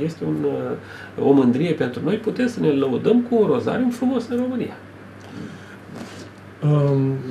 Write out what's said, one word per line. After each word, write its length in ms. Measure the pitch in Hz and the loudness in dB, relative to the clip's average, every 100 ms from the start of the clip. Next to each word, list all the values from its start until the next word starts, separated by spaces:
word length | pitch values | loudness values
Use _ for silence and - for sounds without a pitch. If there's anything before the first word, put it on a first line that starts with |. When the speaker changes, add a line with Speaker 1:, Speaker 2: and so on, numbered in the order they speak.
Speaker 1:
este 200 | 160 - | -6 -4
un, 140 | 160 151 | -4 -2
uh, 840 | 143 135 127 - - - - - 123 | -2 -2 -6 -8 -12 -18 -12 0 4
o 40 | |
mândrie 400 | 139 123 123 170 | 6 6 4 2
pentru 300 | 156 127 - | 0 -2 -2
noi. 120 | 147 220 | -2 -2
Putem 320 | - 196 247 | -2 0 -2
să 120 | - | 2
ne 100 | 160 | 2
lăudăm 520 | 139 135 120 - 240 | 2 2 2 4 4
cu 140 | 240 233 | 4 2
un 120 | 185 | 4
rozariu 400 | 127 113 220 254 | 2 0 0 0
frumos 360 | - 254 262 - | 0 0 0 -2
în 80 | 240 | -4
România. 360 | 254 254 123 - - - - - - - - - - - - - - - - - - - | -2 -4 -6 -8 -18 -20 -20 -20 -16 -14 -14 -16 -18 -20 -18 -16 -16 -16 -18 -18 -20 -4
Speaker 2:
Um, 500 | 147 147 143 139 135 135 127 | 2 2 4 2 0 -2 -4